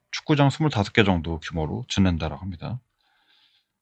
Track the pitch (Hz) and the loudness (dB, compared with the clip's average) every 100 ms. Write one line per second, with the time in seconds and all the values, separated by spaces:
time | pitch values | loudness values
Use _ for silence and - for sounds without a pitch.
0 | _ - - 147 139 - 156 113 98 - | _ -8 0 4 4 2 0 0 0 4
1 | 101 90 80 80 - 82 76 104 123 - | 4 4 0 -6 -6 -4 -4 -4 -6 0
2 | 92 85 80 71 95 87 71 123 _ _ | 2 2 -4 -8 -10 -10 -10 -12 _ _
3 | _ _ _ _ _ _ _ _ | _ _ _ _ _ _ _ _